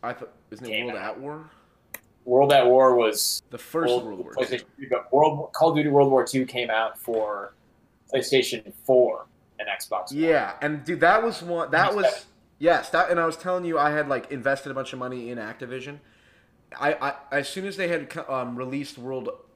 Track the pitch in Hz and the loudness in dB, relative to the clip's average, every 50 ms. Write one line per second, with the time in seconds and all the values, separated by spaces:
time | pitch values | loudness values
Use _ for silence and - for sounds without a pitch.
0 | - 117 123 - 123 110 _ _ _ _ 107 104 123 120 107 107 120 123 113 101 | -8 -10 -10 -10 -14 -18 _ _ _ _ -18 -16 -12 -8 -6 -6 -6 -6 -8 -8
1 | 95 104 104 117 135 143 147 156 160 160 _ _ _ _ _ _ _ _ _ - | -8 -10 -10 -10 -12 -12 -14 -14 -16 -20 _ _ _ _ _ _ _ _ _ -20
2 | _ _ _ _ _ 123 123 131 139 139 143 139 123 123 127 131 131 131 123 120 | _ _ _ _ _ 4 6 6 8 8 8 8 8 8 8 10 8 8 8 6
3 | 113 110 107 - - - - - _ _ - - - - - 160 165 123 123 123 | 4 4 2 0 -2 -2 -4 -6 _ _ -18 -18 -18 -6 -4 -2 0 2 2 0
4 | 117 110 101 90 92 - - 131 127 120 127 123 - _ _ - 139 135 123 120 | 0 -4 -10 -10 -12 -10 -4 -4 -4 -4 -4 -8 -8 _ _ -20 -4 -4 -4 -4
5 | - - - 139 151 156 147 147 160 - _ - 156 165 147 151 147 151 139 143 | -2 2 4 6 6 4 4 0 -8 -10 _ 2 2 4 4 2 0 4 4 6
6 | 139 139 135 131 120 - - 135 131 123 - 123 120 117 110 110 113 110 - - | 6 6 6 2 2 2 0 -2 -2 -2 -4 -6 -4 -2 0 -2 -2 -2 -6 -10
7 | - - 113 110 107 104 104 101 101 101 _ _ _ _ _ _ _ _ _ _ | -8 -4 -2 -2 -2 -4 -6 -8 -10 -14 _ _ _ _ _ _ _ _ _ _
8 | _ _ - 135 123 - 139 131 127 - 135 113 - 101 - - - - 131 127 | _ _ -4 -4 -2 2 2 2 2 2 -4 -8 -10 -16 -20 -18 0 2 4 6
9 | 123 110 110 - - _ _ _ _ _ _ _ - 104 98 95 - - 110 90 | 6 4 2 -6 -10 _ _ _ _ _ _ _ -8 -8 -8 -8 -8 -6 -6 -6
10 | 90 - 135 147 160 165 156 143 113 98 92 - 147 147 151 147 135 - 175 147 | -6 -6 -4 -2 0 2 2 2 0 -2 -6 -6 -6 -6 -6 -6 -6 -6 -2 2
11 | 156 170 196 220 226 233 220 - 175 175 175 170 156 131 143 160 185 196 202 208 | 4 4 4 4 2 -2 -4 -6 -8 -6 -4 -4 -4 0 2 2 2 2 0 2
12 | 190 160 - - - _ _ _ _ _ _ _ 143 165 170 131 113 - - 165 | 0 0 0 -2 -10 _ _ _ _ _ _ _ 2 2 2 2 0 -2 0 0
13 | 185 160 175 170 165 165 156 - - 185 185 180 180 170 165 156 147 147 147 151 | 2 2 2 0 0 -2 -4 -6 -6 -4 -4 -4 -4 -2 0 0 0 2 0 0
14 | 147 139 139 123 120 - 143 135 113 135 139 135 - 143 135 135 131 - - 131 | -2 -2 -2 -4 -4 -8 -10 -4 -2 -2 -2 -2 -4 -10 -8 -8 -8 -8 -8 -10
15 | 123 127 127 123 117 117 123 120 110 107 113 - 131 120 127 131 131 143 143 147 | -8 -8 -8 -10 -10 -10 -10 -10 -10 -12 -12 -12 -12 -12 -12 -12 -12 -14 -16 -18
16 | _ _ _ _ _ _ _ _ _ _ _ _ _ _ - - 139 147 151 - | _ _ _ _ _ _ _ _ _ _ _ _ _ _ -12 -4 -2 -2 -2 0
17 | 127 143 143 - - - - 143 139 - - 190 190 196 190 - 190 170 170 160 | -4 -6 -6 -6 -10 -4 -4 -4 -4 -4 -10 -10 -10 -10 -8 -6 -4 -4 -4 -4
18 | 143 135 - 165 143 - 135 131 127 123 120 120 131 127 135 143 143 135 - - | -6 -8 -12 -12 -8 -6 -6 -6 -6 -6 -8 -8 -8 -8 -6 -8 -8 -10 -12 -14
19 | 120 127 131 131 117 117 - - - _ _ | -12 -8 -8 -8 -8 -8 -12 -12 -18 _ _